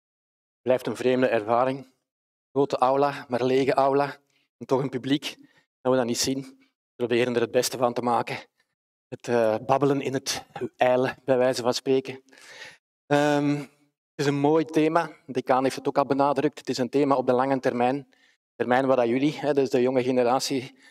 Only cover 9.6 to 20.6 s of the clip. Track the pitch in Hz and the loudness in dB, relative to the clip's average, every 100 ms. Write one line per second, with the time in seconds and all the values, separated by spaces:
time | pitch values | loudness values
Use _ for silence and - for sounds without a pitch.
9.6 | 123 135 139 139 127 131 - - - - | 0 0 2 0 -2 -6 -4 -8 -8 -12
10.6 | 123 - 127 127 127 - - 131 127 127 | -8 0 2 2 0 -2 -2 2 2 0
11.6 | 117 123 - 131 131 135 _ - - - | -2 -2 0 0 0 -10 _ -20 -20 -20
12.6 | - - _ _ - 143 147 147 147 147 | -20 -20 _ _ 0 2 4 2 0 -2
13.6 | 139 _ _ _ _ - 143 143 143 160 | -6 _ _ _ _ -4 -2 2 2 2
14.6 | 156 156 156 165 156 - - 131 - 127 | 0 0 2 2 -2 -8 -10 -4 0 2
15.6 | 131 - - 139 135 139 139 139 147 - | 0 -2 -4 -2 0 2 2 2 -2 -4
16.6 | - 131 120 139 143 135 127 123 135 135 | -6 -4 -2 0 2 2 2 2 2 0
17.6 | 131 120 123 139 135 _ _ _ _ - | -2 0 0 -2 -8 _ _ _ _ -6
18.6 | 117 123 135 131 120 123 143 147 143 143 | 0 2 2 2 2 2 0 -2 -2 0
19.6 | 131 131 123 131 123 127 120 131 - 139 | 2 2 0 0 0 0 2 0 -2 -4